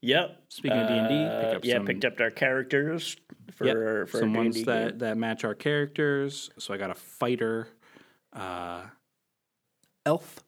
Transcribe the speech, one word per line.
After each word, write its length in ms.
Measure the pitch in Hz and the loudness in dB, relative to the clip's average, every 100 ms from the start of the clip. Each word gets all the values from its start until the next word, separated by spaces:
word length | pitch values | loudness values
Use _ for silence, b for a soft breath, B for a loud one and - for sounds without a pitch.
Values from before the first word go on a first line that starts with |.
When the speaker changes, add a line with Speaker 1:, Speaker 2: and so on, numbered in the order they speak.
Speaker 1:
Yep. 400 | 123 151 175 - _ | 2 2 2 -8 _
Speaker 2:
Speaking 280 | - - 110 | -6 0 2
of 80 | 110 | 2
D 40 | |
and 140 | 110 110 | 2 2
D, 60 | |
picked 400 | 147 151 113 113 | 2 2 0 0
Speaker 1:
Uh, 20 | - | 0
Speaker 2:
up 80 | |
Speaker 1:
yeah, 100 | 120 120 | 2 2
Speaker 2:
some 100 | 101 | 2
Speaker 1:
picked 180 | 95 | 0
up 160 | 123 - | 0 2
our 100 | 113 | 0
characters 840 | - 135 131 127 139 151 165 147 - _ - - | 2 2 2 2 2 2 -2 -6 -10 _ -20 -20
for, 120 | - | -2
Speaker 2:
Yep. 440 | 127 113 110 107 98 | 0 2 0 -2 -2
Speaker 1:
for 80 | 113 | 0
Speaker 2:
Some 160 | 110 | 2
Speaker 1:
D 40 | 113 | 2
and 120 | 113 | 2
D 60 | 113 | 0
Speaker 2:
ones 60 | 113 | 0
that, 220 | 113 113 | 0 0
Speaker 1:
game. 80 | 110 | -2
Speaker 2:
that 180 | 117 110 | -2 0
match 260 | 113 110 | -2 -2
our 100 | 110 | -4
characters. 960 | 104 147 147 147 147 147 139 139 143 - - | -2 0 0 0 0 2 2 -2 -6 -14 -14
So 160 | - | -8
I 20 | 98 | -6
got 140 | 95 | -6
a 40 | |
fighter, 760 | 85 - - 123 120 113 113 113 - B B B B _ | -8 -14 -2 0 2 0 -2 -6 -16 B B B B _
uh, 480 | - 92 87 87 87 104 - _ _ _ _ _ _ _ _ _ _ | -12 -8 -8 -8 -10 -12 -20 _ _ _ _ _ _ _ _ _ _
elf, 360 | 147 165 - - | 2 2 0 -20